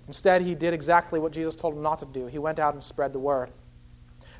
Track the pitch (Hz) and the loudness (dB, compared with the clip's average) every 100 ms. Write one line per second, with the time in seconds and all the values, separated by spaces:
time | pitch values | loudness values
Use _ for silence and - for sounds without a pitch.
0 | - - 196 185 180 160 170 165 143 170 | -16 0 4 6 4 0 0 0 4 4
1 | 170 160 160 156 160 156 170 147 151 156 | 4 0 -2 -2 -6 -4 -4 -2 -2 -2
2 | 139 135 123 151 156 156 147 143 - - | -4 -8 -8 -4 -4 0 0 0 -6 -4
3 | 139 135 139 135 127 - - - - - | -4 -2 0 0 -2 -10 -20 -20 -20 -20
4 | - - - - | -20 -20 -20 -20